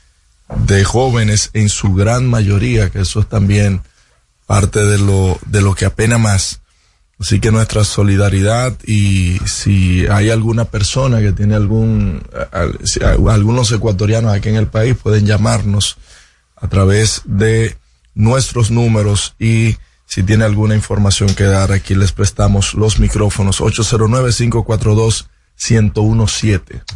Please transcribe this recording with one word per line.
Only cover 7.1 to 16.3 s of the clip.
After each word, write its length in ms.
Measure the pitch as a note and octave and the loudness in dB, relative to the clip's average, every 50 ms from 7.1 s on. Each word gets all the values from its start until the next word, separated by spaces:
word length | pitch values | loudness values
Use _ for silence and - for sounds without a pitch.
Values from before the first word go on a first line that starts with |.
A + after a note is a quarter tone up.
| _ - | _ -10
Así 200 | G2+ - G#2+ G2+ | -4 -2 -2 0
que 120 | A#2 A2 | 2 2
nuestra 340 | A2 A2+ A2 - - G#2+ G#2 | 2 2 0 0 0 -2 0
solidaridad, 880 | - - - G2+ G2+ G2 G2 G2+ G2+ G2 G2 G2 G#2 A2+ A#2+ B2+ B2+ G#2 - - | 0 0 0 0 2 2 2 2 2 0 0 0 0 0 0 -2 -4 -6 -8 -6
y 540 | - G#2+ G#2 G2+ G2 G2 F#2+ F2+ F2 F2+ F#2+ - | -2 0 0 2 2 2 0 0 0 -2 -2 -4
si 600 | G2+ - - - G2+ G2 F#2+ F#2 F2+ F2+ F2+ F2 F2+ | -6 -6 -4 -2 0 2 2 2 2 2 0 0 2
hay 220 | F#2+ G2 G2+ A2 | 2 2 2 2
alguna 360 | A2+ A2+ A2 A2+ A2+ A#2 A2+ | 0 0 0 0 0 -2 -2
persona 560 | - - G#2+ G2+ - - C3 C3+ C3 A#2+ A2+ | -2 -2 -2 -2 -2 -2 -2 0 0 0 2
que 100 | G#2 G#2 | 2 0
tiene 240 | F2+ - G#2 G#2 G#2+ | 0 0 0 0 2
algún, 640 | G#2 G2+ G2+ A2 A2 A2 A2 A2 G#2 G2+ G2 D#2 C2 - - - | 2 0 0 0 0 0 0 0 0 0 -2 -4 -6 -10 -12 -10
a-, 300 | A#1 - - - F#2+ E2+ | -10 -10 -8 -4 -4 -4
a-, 220 | - - - - | -4 -4 -6 -6
si 160 | - - - | -6 -4 0
a-, 100 | - - - - - G#2+ | 0 2 2 2 2 2
algunos 400 | A2 G#2+ G2+ A2 A#2 B2+ B2 G#2+ | 2 2 2 2 2 0 0 0
ecuatorianos 640 | B2 G2+ A#2 A2+ G2+ F#2 G#2+ G2+ A2 A2+ A#2 A2+ G2+ | -2 -2 -2 -2 -2 0 0 0 0 0 0 0 0
aquí 160 | G2+ - G#2 | 0 0 -2
en 60 | G#2+ | 0
el 120 | A2 G#2 - | 0 -2 -2
país 300 | - A2 A2 C3 B2 - | 0 0 0 0 0 0
pueden 240 | - G#2 G#2+ G#2+ G#2 | 0 0 2 2 2
llamarnos 720 | G#2 G#2+ G2 G#2 A2+ A#2 G2+ G2+ G#2 G2+ G#2 - - - - - _ - - - _ | 2 2 2 2 0 0 0 -2 -2 -2 -2 -2 -4 -6 -10 -18 _ -20 -20 -20 _